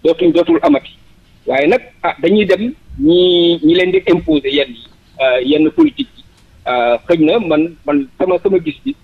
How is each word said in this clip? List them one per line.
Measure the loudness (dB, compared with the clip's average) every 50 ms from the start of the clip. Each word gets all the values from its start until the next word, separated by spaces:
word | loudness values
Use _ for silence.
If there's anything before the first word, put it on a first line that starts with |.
| _
dootuñ, | 0 0 2 0 0 2
dootul | 2 2 2 0 0 2
amati. | 2 0 0 -2 -10 -20 _ -20 -20 -20 _ _ _ _ -16 _
Waaye | -6 -2 0 0 2
nag, | 0 0 -2 -6 _ _
ah, | -6 -6 -6 -2
dañuy | -2 0 2 2 2
dem | 0 -2 -4 -4 -8 -8 _ _ -20 -10 -2
ñi, | 0 2 2 4 4 2 2 2 2 2 0 2 2
ñi | 2 2
leen | 2 0 0
di | 0 -2 0 0
imposer | 0 0 0 0 -2 0 -2 -2 -2
yenn | -2 -4 -4 -8
yi, | -20 -20 -20 _ _ _ _ _ -2
euh, | 0 0 0 0 0
yenn | 0 0 2 2 0
politique | 0 0 -2 -2 -2 -4 -10 -10 _ -20
yi. | -20 -20 _ _ _ _ _ -14 -8 -4
Euh, | -2 -2 0 0 -2 -2 0 -2
xëy | 0 0 2
na | 0 0 -2
man, | -2 -2 -2 -2 -2 -2 -6 -12 -6
man | -4 -4 -4 -4 -6 -6 _
sama, | -2 -2 -2 -2
sama | -2 -2 -2 -2
gis-gis | -4 -4 -12 -8 -10 -10 -10 _